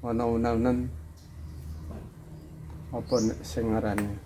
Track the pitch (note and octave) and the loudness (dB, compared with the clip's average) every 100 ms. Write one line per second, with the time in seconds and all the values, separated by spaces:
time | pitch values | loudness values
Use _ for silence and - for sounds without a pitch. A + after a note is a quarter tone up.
0 | B2 A#2 A#2+ A#2 A#2 A#2 A#2+ B2 B2 - | 0 2 4 4 4 4 4 4 0 -6
1 | - - - - - - - - - - | -12 -16 -18 -14 -12 -10 -10 -10 -8 -10
2 | - - - - - - - - - B2 | -12 -14 -16 -14 -14 -14 -12 -12 -8 -6
3 | A2 B2+ A2 - - - A2+ A2 G#2+ G#2 | 2 4 4 2 -4 0 2 4 4 2
4 | G#2 G2+ | 0 -2